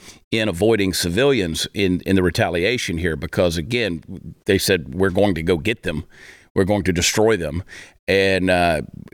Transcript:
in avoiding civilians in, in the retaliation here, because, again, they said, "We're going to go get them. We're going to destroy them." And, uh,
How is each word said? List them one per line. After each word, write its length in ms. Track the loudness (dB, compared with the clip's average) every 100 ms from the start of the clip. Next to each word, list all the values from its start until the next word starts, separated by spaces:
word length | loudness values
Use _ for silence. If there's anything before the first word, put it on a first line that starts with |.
| -8 -20 -4
in 160 | -2 0
avoiding 460 | 2 2 2 2
civilians 760 | 0 -2 0 2 2 0 -4 -6
in, 300 | -2 0 0
in 140 | 2 2
the 60 |
retaliation 760 | 2 0 -2 0 -2 -2 -4 -4
here, 180 | -4 -4
because, 400 | -4 0 0 0
again, 800 | -4 -2 -2 -4 -10 -16 -16 -10
they 140 | 0 0
said, 360 | 2 0 0
"We're 140 | -2 0
going 260 | 2 0 0
to 60 |
go 140 | 0 0
get 280 | -2 -4
them. 200 | -6 -8 -10 -16 -20 -20 _
We're 100 | -2
going 200 | 2 2
to 80 | 0
destroy 440 | 0 0 2 2 2
them." 260 | -2 -8 -10 -16 -20 _ 0
And, 420 | 2 4 2 2
uh, 320 | 2 2 0 -4 -14 -10